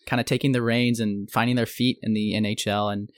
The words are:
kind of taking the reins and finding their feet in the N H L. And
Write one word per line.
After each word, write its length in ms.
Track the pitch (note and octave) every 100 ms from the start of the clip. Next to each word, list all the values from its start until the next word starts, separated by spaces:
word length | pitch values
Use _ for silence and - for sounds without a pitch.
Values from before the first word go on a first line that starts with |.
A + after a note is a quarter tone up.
| -
kind 120 | A#2+
of 80 | A#2
taking 240 | C3 C#3+
the 100 | B2
reins 380 | A#2 A#2 A#2+ A#2
and 320 | G#2+ G2+ G2+
finding 240 | - A#2
their 120 | B2 A#2
feet 340 | - B2 B2
in 120 | A2
the 200 | G#2+ G#2+
N 100 | G2
H 220 | G#2 G#2+ G#2+
L. 220 | G#2 G#2
And 220 | G2+ G#2